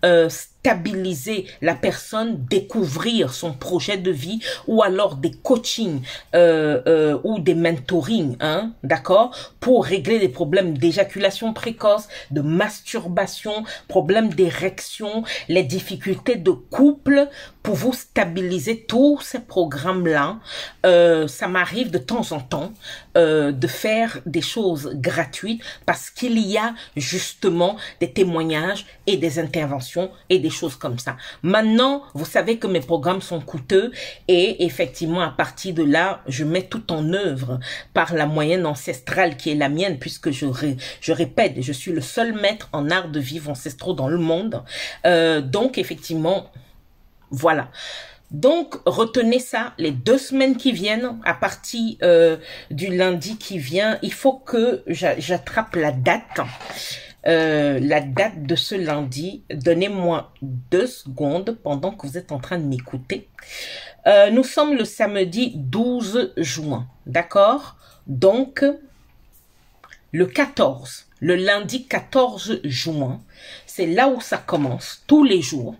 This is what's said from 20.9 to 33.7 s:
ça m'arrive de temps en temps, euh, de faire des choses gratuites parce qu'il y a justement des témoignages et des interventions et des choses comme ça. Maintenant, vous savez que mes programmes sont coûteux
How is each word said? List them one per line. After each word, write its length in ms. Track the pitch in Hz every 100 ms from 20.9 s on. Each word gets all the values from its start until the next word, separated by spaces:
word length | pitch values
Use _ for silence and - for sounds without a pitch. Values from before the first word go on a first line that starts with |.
| 175 175 160 156
ça 200 | - 202
m'arrive 440 | 185 180 202 254
de 60 | 165
temps 360 | - 233 -
en 80 | 156
temps, 320 | - 147 170 220 - - - -
euh, 380 | 160 156 143
de 140 | 139 123
faire 520 | - - 220 226 - -
des 160 | 165
choses 500 | - - 202 160 143 147
gratuites 680 | 135 156 160 - 202 226 - - -
parce 240 | 170 -
qu'il 300 | - 247 226
y 180 | 202 214
a 160 | 220 226 - -
justement 800 | 127 180 - - 196 170 175 214 - -
des 100 | 170
témoignages 760 | - 185 165 160 156 170 196 - - -
et 100 | 190
des 240 | 165 147
interventions 720 | 156 170 147 139 127 - 185 - _
et 100 | 185
des 100 | 151
choses 280 | - 165 -
comme 200 | 147 120
ça. 200 | - 131 - -
Maintenant, 600 | 160 208 220 220 262 285 277 139
vous 100 | 156
savez 320 | 226 180 226
que 100 | 214
mes 120 | 185
programmes 420 | - 165 147 190
sont 200 | - 170
coûteux 500 | 131 156 127